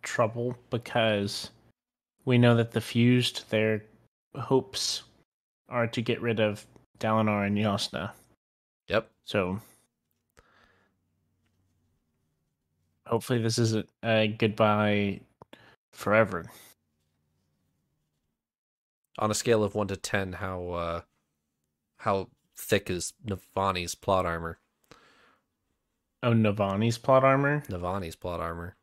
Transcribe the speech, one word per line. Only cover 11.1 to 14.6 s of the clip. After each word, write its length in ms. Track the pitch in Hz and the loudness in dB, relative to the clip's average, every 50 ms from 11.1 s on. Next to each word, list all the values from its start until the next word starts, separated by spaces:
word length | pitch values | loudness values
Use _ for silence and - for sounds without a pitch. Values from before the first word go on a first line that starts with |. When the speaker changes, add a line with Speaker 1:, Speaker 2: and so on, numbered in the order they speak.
| _ _ _ _ _ _ _ _ _ _ _ _ _ _ _ _ _ _ _ _ _ _ _ _ _ _ _ _ _ _ _ _ _ _ _ _ _ _ _ | _ _ _ _ _ _ _ _ _ _ _ _ _ _ _ _ _ _ _ _ _ _ _ _ _ _ _ _ _ _ _ _ _ _ _ _ _ _ _
Speaker 1:
hopefully 340 | - 117 113 - - 131 120 | -4 -4 -4 0 -2 -2 0
this 160 | 113 113 110 | 0 0 0
isn't 320 | 120 117 113 110 107 - _ _ _ - | 2 0 2 0 -2 -4 _ _ _ -2
a 240 | 117 113 110 110 | 0 2 2 2
goodbye 960 | 107 110 - 117 107 104 - | 0 0 0 0 0 4 4